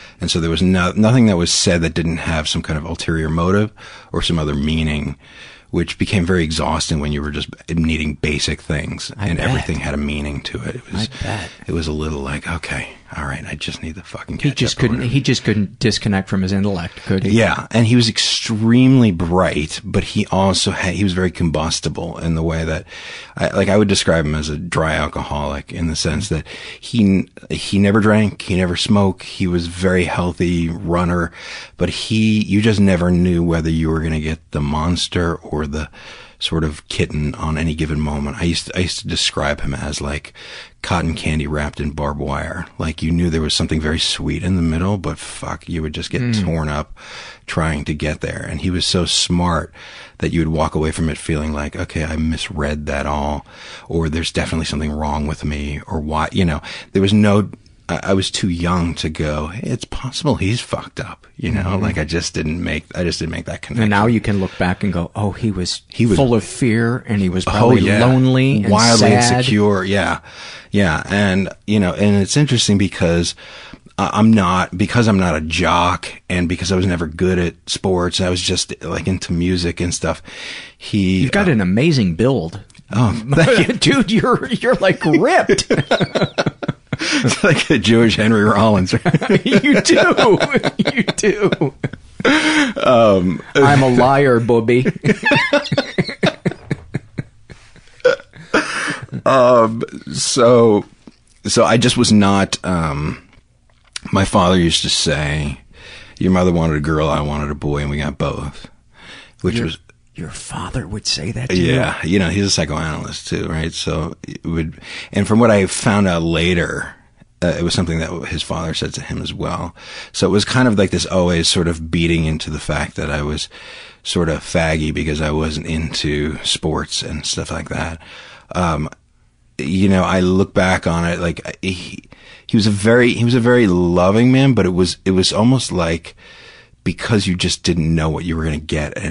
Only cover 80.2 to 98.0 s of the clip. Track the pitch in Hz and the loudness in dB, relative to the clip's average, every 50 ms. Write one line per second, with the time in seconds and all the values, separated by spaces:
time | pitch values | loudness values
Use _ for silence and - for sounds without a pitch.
80.2 | - - - - - - - - - - - _ - - - 104 95 92 95 92 | -8 -18 -18 -16 -14 -14 -14 -16 -16 -20 -20 _ -10 -4 0 0 2 2 2 2
81.2 | 87 123 - 202 202 180 131 107 92 90 95 113 147 175 151 131 101 87 80 82 | 2 0 0 0 2 2 2 2 2 2 2 2 2 2 2 2 2 0 0 2
82.2 | 110 131 139 104 80 85 - 98 - - - - - - - - 127 101 85 - | 2 2 2 0 -2 -6 -10 -12 -18 -20 -20 -20 -14 -6 -2 0 2 2 0 -2
83.2 | 110 131 139 160 160 269 240 196 160 - 247 - - - 277 277 - 175 226 180 | -2 0 2 4 4 6 6 4 4 2 0 0 2 2 4 2 2 2 2 2
84.2 | - 254 233 - - - 240 - - 254 254 - 196 185 165 - - 160 151 151 | 2 2 2 0 0 -2 -4 -2 0 0 0 2 2 2 2 2 0 0 2 2
85.2 | 190 - 370 - - - 196 - - - 226 - - - 240 - 180 - - - | 2 4 4 2 4 2 0 0 0 0 0 0 0 0 0 0 0 -2 -2 -2
86.2 | 170 - - - - - - - - - - - _ - - - 320 - 311 285 | -2 -2 -2 -2 -4 -4 -4 -6 -8 -8 -8 -8 _ -8 -8 -6 -4 -2 -2 0
87.2 | 226 127 - - - 190 139 - - - 160 113 - 107 113 113 120 110 - - | 0 0 0 2 2 2 2 2 2 2 2 2 4 4 6 6 6 4 4 2
88.2 | 107 113 113 104 101 110 104 104 110 110 104 95 90 90 - - - 175 - - | 2 4 4 4 4 4 4 4 4 4 4 4 2 2 0 0 2 2 2 2
89.2 | - - 202 - - 247 277 - - 294 269 208 - - 330 - - 349 - - | 2 4 2 2 2 4 2 4 4 4 4 4 4 4 4 4 4 4 4 4
90.2 | - 453 175 - - - 269 - - - - - - - - 247 - - - - | 4 4 4 4 2 0 0 0 0 -2 -2 -2 -2 -2 0 -2 -2 -2 -2 0
91.2 | - 208 - 110 185 - - - 156 131 - - - - - - - - - - | 0 0 2 2 2 0 2 2 -2 -2 -2 -4 -10 -8 -8 -10 -20 -20 -8 -2
92.2 | - 247 294 311 311 311 311 311 285 247 196 - - - 127 117 113 107 98 95 | 0 2 2 4 2 2 2 2 2 0 0 0 2 4 6 8 8 8 6 4
93.2 | 90 92 85 - - - - 143 135 139 143 135 135 127 123 123 123 131 139 139 | 4 2 -2 -2 -6 -2 2 4 6 6 6 6 6 4 4 4 4 6 6 4
94.2 | 143 131 120 113 117 107 120 117 113 117 120 123 127 - - - - 147 202 - | 4 4 4 4 4 4 2 2 4 4 2 2 2 0 -2 -2 0 0 0 2
95.2 | - 880 880 932 1047 - - 285 - - - - - - - - - - - - | 2 2 2 2 2 2 0 0 0 0 -2 -2 -2 -2 -2 -4 -4 -4 -4 -2
96.2 | - - - - - 180 - - - - - - - - - - - - - - | -2 -2 -2 -2 -6 -6 -6 -6 -8 -8 -8 -8 -8 -10 -10 -10 -10 -10 -12 -12
97.2 | - - _ - - - - - - - - - - - - - | -12 -12 _ -20 -20 -20 -20 -20 -20 -20 -20 -20 -20 -20 -8 0